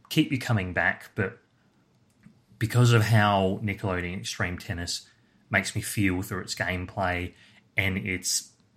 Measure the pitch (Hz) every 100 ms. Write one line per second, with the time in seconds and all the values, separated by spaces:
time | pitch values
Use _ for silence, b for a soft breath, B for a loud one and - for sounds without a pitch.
0 | - - - 127 - 113 92 87 87 -
1 | - - 95 - _ _ _ _ _ _
2 | _ _ - _ _ - 113 120 123 117
3 | 107 110 104 101 95 98 107 98 101 90
4 | 87 92 113 - 92 87 - 95 - -
5 | - b b b b 95 98 - - -
6 | 98 90 95 95 - - 87 90 90 -
7 | 92 90 90 - B B B - 98 95
8 | 95 92 - - - _ _